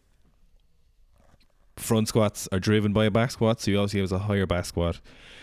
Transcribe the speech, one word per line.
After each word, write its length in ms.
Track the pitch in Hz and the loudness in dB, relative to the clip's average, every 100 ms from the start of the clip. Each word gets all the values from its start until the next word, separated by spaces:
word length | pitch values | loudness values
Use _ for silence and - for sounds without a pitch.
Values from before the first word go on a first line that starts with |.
| _ _ _ _ _ _ _ _ _ _ _ _ _ _ _ _ _ - | _ _ _ _ _ _ _ _ _ _ _ _ _ _ _ _ _ -12
front 320 | - 113 110 | -2 0 2
squats 400 | 120 104 - - | 2 0 0 -6
are 60 | 95 | -2
driven 340 | 92 107 104 | 2 2 2
by 140 | 101 110 | 2 2
a 40 | |
back 200 | 101 117 | 2 0
squat, 300 | - 113 113 | 0 0 0
so 100 | - | 0
he 60 | 101 | 0
obviously 240 | 101 98 | 0 -2
has 120 | 95 | -2
a 80 | 92 | -2
higher 260 | 104 101 95 | -2 0 0
back 180 | 90 | -2
squat. 360 | 90 - 85 85 - - - - | -4 -2 -2 -4 -10 -20 -20 -20